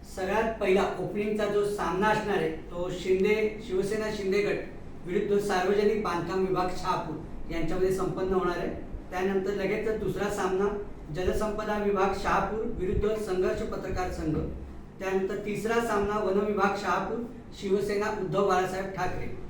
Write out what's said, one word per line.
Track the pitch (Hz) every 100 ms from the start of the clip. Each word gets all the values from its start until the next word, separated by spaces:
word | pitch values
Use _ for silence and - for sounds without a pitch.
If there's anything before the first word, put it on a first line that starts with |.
| - -
सगळ्यात | 190 214 226 226
पहिला | 190 196 - -
ओपनिंगचा | - 208 214 208 202
जो | 208 202
सामना | - - 185 214
असणार | 427 294 190
आहे, | 160
तो | 160 - 175 180 180
शिंदे, | 185 185 208 214 214 - -
शिवसेना | 185 202 214 214 208
शिंदे | 190 202
गट | 202 - - - - - 170
विरुद्ध | 196 202 202 202
सार्वजनिक | 190 185 202 208 214
बांधकाम | 180 170 170 190 185
विभाग | 180 185 -
शहापूर | 185 180 156 147 - - -
यांच्यामध्ये | 165 160 185 185
संपन्न | 190 185 190 190
होणार | 185 175 175
आहे. | 117 - - - -
त्यानंतर | 185 190 196 190
लगेचच | 196 190 208 220 208
दुसरा | 190 185 202
सामना | - 185 190 202 - - - -
जलसंपदा | 151 185 202 214 214 214 208
विभाग | 202 185 196 190
शहापूर | - 190 196 214 240
विरुद्ध | - 185 202 208 214
संघर्ष | 208 185 190 -
पत्रकार | 214 - 185 370 262
संघ. | - 160 - - - - - - -
त्यानंतर | 190 190 190 202
तिसरा | 202 202 220 233
सामना | 233 208 202 208
वन | 180 202 214
विभाग | 196 196 196
शहापूर, | 185 185 196 226 240 - - -
शिवसेना | 196 196 202 202 214 208
उद्धव | 180 185 196
बाळासाहेब | 185 185 190 190
ठाकरे. | 175 185 - - -